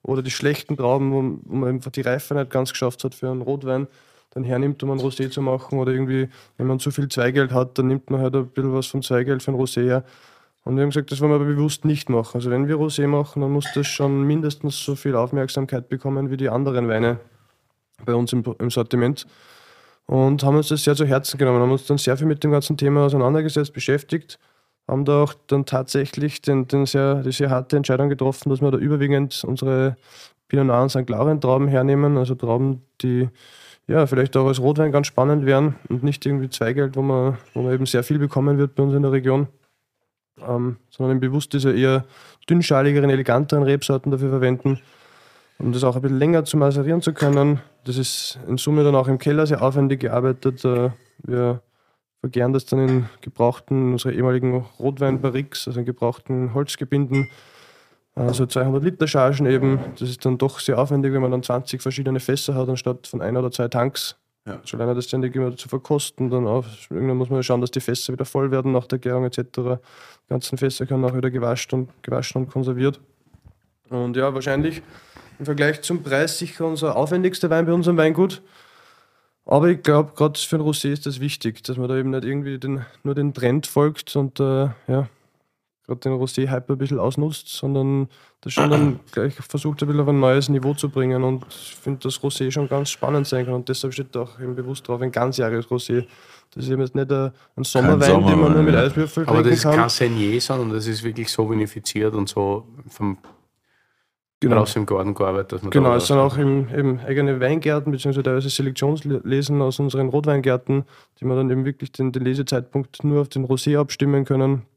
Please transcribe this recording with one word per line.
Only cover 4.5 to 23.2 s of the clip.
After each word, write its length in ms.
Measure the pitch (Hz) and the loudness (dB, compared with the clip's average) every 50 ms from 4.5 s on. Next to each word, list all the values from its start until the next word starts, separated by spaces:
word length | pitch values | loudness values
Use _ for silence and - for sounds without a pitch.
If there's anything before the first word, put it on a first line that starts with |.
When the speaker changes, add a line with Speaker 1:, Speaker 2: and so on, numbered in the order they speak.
| 127 123 139 143 143 143 - | -2 0 0 0 -2 -2 -4
Speaker 1:
um 80 | 139 135 | -4 -2
einen 80 | 135 | -2
Rosé 280 | 127 135 131 - 135 131 | -2 -4 -2 -4 -6 -4
zu 120 | 127 - 139 | -4 -4 -2
machen 360 | 131 131 131 - - - 139 | -2 -2 -2 -4 -4 -4 -2
oder 140 | 131 127 131 | 0 0 0
irgendwie, 360 | 127 135 127 131 131 131 131 - - - _ _ | 0 0 0 0 -2 -2 -4 -6 -16 -20 _ _
wenn 100 | _ 127 | _ -2
man 120 | 131 131 131 | -2 0 0
zu 100 | - 151 139 | -2 -4 -2
viel 160 | - 143 139 | -2 -4 -2
Zweigeld 440 | - - 120 123 127 143 139 131 123 | 0 0 0 2 4 2 2 2 2
hat, 240 | 127 127 127 127 - | 0 0 0 0 0
dann 100 | 127 131 | 0 2
nimmt 200 | 131 131 - - | 2 0 -2 -4
man 140 | 135 135 131 | -2 0 0
halt 120 | 131 131 | 0 0
ein 100 | 139 127 | 0 -2
bisschen 260 | 123 _ - 135 135 131 | -2 _ -4 -2 0 0
was 140 | 135 131 | -2 -4
vom 160 | - - 143 131 | -2 -6 -6 -4
Zweigeld 400 | - 127 123 123 131 139 131 - | 0 0 0 2 2 -2 -2 -2
für 80 | - | -4
ein 80 | 135 123 | -2 0
Rosé 240 | 131 127 - - 123 | -2 -2 0 0 2
her. 220 | 123 123 131 127 - - - _ - _ _ _ _ _ _ _ | 2 2 0 0 -4 -18 -20 _ -20 _ _ _ _ _ _ _
Und 120 | - 127 | -2 0
wir 60 | 135 139 | 2 2
haben 80 | 143 | 2
gesagt, 220 | 139 151 143 147 143 | 0 -2 -4 -4 -4
das 80 | 135 | 0
wollen 120 | 147 151 147 | 2 2 4
wir 40 | |
aber 80 | 147 143 | 4 2
bewusst 400 | 147 147 143 147 151 143 - - | 2 0 2 0 0 -2 0 0
nicht 240 | 156 151 147 - - | 0 0 0 -2 0
machen. 280 | 127 117 113 - - | 0 0 0 0 -4
Also 140 | 123 120 123 | -4 -2 0
wenn 180 | 120 127 139 143 | 0 0 0 0
wir 80 | 156 | 0
Rosé 300 | 151 151 156 147 147 143 | 0 0 -2 0 0 2
machen, 360 | 143 143 147 147 147 - 147 143 | 2 2 2 0 -2 -2 -4 -2
dann 80 | 135 | 0
muss 160 | 139 143 143 - - | 0 -2 -2 -2 -4
das 120 | 143 143 | -4 -4
schon 360 | 143 - - 143 139 139 139 139 | -4 -2 -2 0 0 2 2 2
mindestens 600 | 143 147 156 160 151 147 - - 151 139 - - | 2 2 2 0 -2 -4 -4 -6 -6 -6 -6 -6
so 120 | - 143 | -6 -6
viel 200 | 139 - 143 131 | -4 -2 -2 0
Aufmerksamkeit 760 | 117 117 123 135 139 131 131 - - 135 131 - 127 120 _ | 0 0 0 0 -2 -4 -2 -2 -4 -4 -4 -4 -6 -6 _
bekommen 400 | - 131 - 139 139 135 139 139 | -8 -6 -4 -4 -4 -2 -4 -4
wie 80 | 131 131 | -4 -4
die 100 | 135 127 | -2 -2
anderen 400 | 110 123 139 139 131 123 120 117 | 0 0 0 0 0 0 0 0
Weine 300 | 110 110 117 117 120 120 - _ _ _ _ _ _ _ _ _ _ _ _ _ _ _ - | 0 2 2 0 0 -2 -6 _ _ _ _ _ _ _ _ _ _ _ _ _ _ _ -4
bei 80 | - 120 | -2 0
uns 180 | 120 120 117 - | 0 0 0 -2
im, 100 | 123 110 123 113 - | -2 -2 -4 -6 -4
im 120 | 120 120 | -4 -4
Sortiment. 560 | 120 127 117 - - 123 120 123 147 - - _ _ _ _ - - - _ _ - _ _ _ _ _ _ | -2 -2 -4 0 0 0 2 0 0 -2 -8 _ _ _ _ -20 -20 -20 _ _ -20 _ _ _ _ _ _
Und 360 | _ 139 131 131 135 143 143 131 | _ 0 2 2 2 2 2 2
haben 140 | 139 139 | 2 2
uns 100 | 151 151 | 2 2
das 160 | 151 156 147 - | 0 -2 0 2
sehr 140 | - 147 | 0 2
zu 100 | 143 156 | 2 2
Herzen 320 | 143 135 135 139 - - 139 | 2 2 0 0 -2 -2 0
genommen, 220 | 143 131 127 123 120 | 2 2 4 4 4
haben 80 | 123 | 4
uns 160 | 131 135 135 | 2 0 0
dann 100 | - 143 | -2 -2
sehr 200 | 143 - - 127 | 0 2 0 0
viel 100 | 135 147 | 0 0
mit 160 | 160 151 147 - | 0 -2 0 0
dem 80 | 151 | 2
ganzen 260 | 147 143 143 - 156 | 2 2 2 0 -2
Thema 300 | 147 143 139 143 147 143 | 0 0 2 4 4 4
auseinandergesetzt, 680 | 143 139 139 | 4 4 2